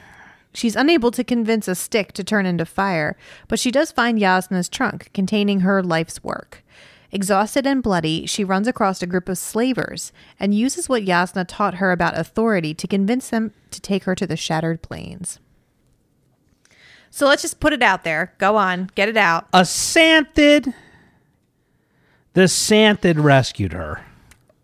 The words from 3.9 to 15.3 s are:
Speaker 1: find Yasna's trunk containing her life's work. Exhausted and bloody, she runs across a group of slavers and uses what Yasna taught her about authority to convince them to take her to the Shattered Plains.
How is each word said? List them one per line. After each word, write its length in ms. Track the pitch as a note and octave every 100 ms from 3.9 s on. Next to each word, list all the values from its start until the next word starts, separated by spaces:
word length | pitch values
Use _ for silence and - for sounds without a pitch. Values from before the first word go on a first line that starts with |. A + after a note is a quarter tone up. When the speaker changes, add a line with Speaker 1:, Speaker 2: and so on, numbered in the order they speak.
Speaker 1:
find 260 | - A#3+ A3+
Yasna's 500 | G3 F#3 - F#3 F3+
trunk 420 | - E3+ - -
containing 460 | - F#3 G#3+ G3+ G3
her 220 | F#3 G3
life's 400 | F3+ E3 E3 -
work. 400 | - - - - _ _ - _ _
Exhausted 560 | G3 G3 G3 G#3+ C#4+ C4+
and 160 | C4+
bloody, 440 | A3+ F3+ D#3+ D#3+ -
she 180 | -
runs 240 | F#3+ F#3+ A3
across 320 | B3 G#3 F#3
a 40 | F3+
group 220 | F3+ F3+
of 80 | F3+
slavers 720 | - A3 B3+ A#3+ - D#3 - - - _
and 160 | G3
uses 340 | G#3 B3+ D#4 E4+
what 140 | B3 F#3+
Yasna 380 | F3 F3+ F#3+ F3+
taught 260 | - G3+ F3
her 140 | F#3+
about 280 | F3+ E3+ -
authority 560 | E3 - A3+ G3+ D#3
to 120 | D#3 F3+
convince 440 | G3+ G3 B3 -
them 220 | A3+ A3 - _
to 100 | -
take 240 | - G3
her 100 | -
to 120 | F#3 F3+
the 100 | E3
Shattered 460 | - D#3+ E3 E3
Plains. 560 | - - - - F3+